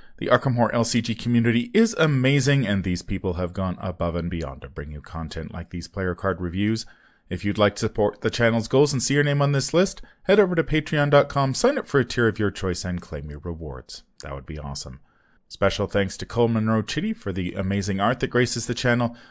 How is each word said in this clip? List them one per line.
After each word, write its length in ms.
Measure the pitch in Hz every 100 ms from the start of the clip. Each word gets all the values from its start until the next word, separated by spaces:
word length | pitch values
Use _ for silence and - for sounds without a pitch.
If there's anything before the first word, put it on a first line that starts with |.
| - -
The 100 | -
Arkham 280 | 120 135 120
Horror 180 | 113
L 100 | 120 117
C 160 | 120
G 120 | 117 110
community 560 | 120 120 117 117 120
is 200 | 214 226 -
amazing, 720 | 156 135 131 143 135 139 104
and 180 | 101
these 180 | 90 90
people 320 | - 95 95
have 180 | 85 87
gone 240 | 90 92 87
above 340 | 95 87 85 85
and 140 | 82
beyond 320 | 85 69 67
to 80 | 67
bring 220 | 78 76
you 100 | 73
content 520 | - 85 80 82 78
like 160 | 85 85
these 200 | 87 -
player 260 | 98 92 85
card 240 | 95 90
reviews. 460 | 90 92 104 113 - - _ _ -
If 140 | 90
you'd 140 | 101 101
like 180 | 104 -
to 60 |
support 400 | 110 - 101 -
the 80 | 113
channel's 400 | - 117 117 107
goals 240 | 135 147
and 100 | 139
see 100 | -
your 100 | 143
name 180 | 143 143
on 100 | 143
this 220 | 139 135
list, 280 | 165 190 - - _
head 160 | - 202
over 160 | 185 170
to 80 |
patreon 460 | - 156 147 156 143
dot 180 | 143 143
com, 260 | 139 135
sign 240 | 127 240 285
up 100 | -
for 120 | 139
a 60 | 123
tier 240 | - 113
of 100 | -
your 120 | 101
choice, 340 | - 95 87 92
and 160 | 90
claim 280 | - 73 73
your 100 | 73
rewards. 640 | 87 82 78 64 - - _ -
That 120 | 71
would 120 | 69 65
be 140 | 76
awesome. 420 | 71 69 67 64 _ _ _ _ _
Special 360 | - 98 - 98
thanks 300 | 101 95 -
to 80 | -
Cole 220 | 117 117
Monroe 340 | 113 110 110
Chitty 320 | 104 - 220
for 200 | 214 101
the 200 | 92 90
amazing 460 | - 95 101 98 95
art 220 | 104 -
that 80 | -
graces 380 | 123 123 120 120
the 60 |
channel, 420 | 117 123 120 120 - -